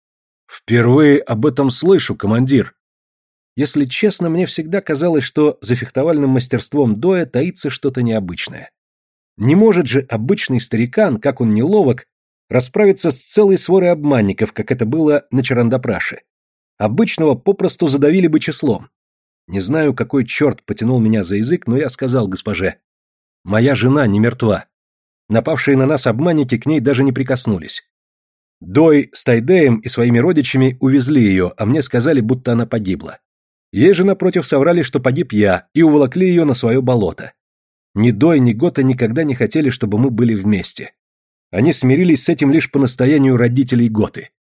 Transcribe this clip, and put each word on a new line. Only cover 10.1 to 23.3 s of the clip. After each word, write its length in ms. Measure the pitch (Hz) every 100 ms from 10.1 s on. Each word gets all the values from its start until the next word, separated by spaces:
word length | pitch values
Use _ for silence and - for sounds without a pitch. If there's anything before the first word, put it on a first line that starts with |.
| 113 120 208 - 127
старикан, 600 | - 110 123 - 208 110
как 200 | 139 131
он 140 | 117
неловок, 520 | 107 139 208 151 113 - _ _ _ -
расправиться 640 | 123 123 202 208 196 165
с 100 | 135
целой 340 | - - 208 185
сворой 340 | - 185 180
обманников, 600 | 165 147 131 101 95 107
как 200 | - 107
это 120 | 127
было 420 | 110 143 151 147 -
на 140 | 127
Чарандапраше. 800 | 131 123 117 127 127 90 - - _ _ _ _ _ -
Обычного 600 | 107 131 226 - 156 117
попросту 500 | - 196 185 - 165
задавили 400 | 139 147 185 170
бы 140 | 151
числом. 500 | - 151 147 101 - _ _ _ _ _ -
Не 140 | 95
знаю, 340 | 95 156 151
какой 300 | 127 113 139
черт 400 | 127 - 147 101
потянул 360 | - 104 110 127
меня 220 | 110 110
за 140 | 90 101
язык, 320 | 113 180 -
но 80 | 123
я 120 | 147
сказал 380 | - 135 127 104
госпоже: 500 | 95 - 101 95 - _ _ _ _ _